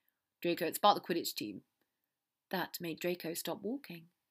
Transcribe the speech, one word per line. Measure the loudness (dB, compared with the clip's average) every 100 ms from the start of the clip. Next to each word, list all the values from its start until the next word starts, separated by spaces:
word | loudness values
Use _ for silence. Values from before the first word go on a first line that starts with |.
| _ _ _ _
"Draco, | 0 2 0
it's | 6
about | 6
the | 6
Quidditch | 2 -2 -2
team." | -4 -8 -8 -16 _ _ _ _ _ _ _ _
That | -4 -4 -6
made | -8 -2
Draco | -2 -2 -4
stop | -4 -4 -4
walking. | -4 -6 -8 -16 -18 _ _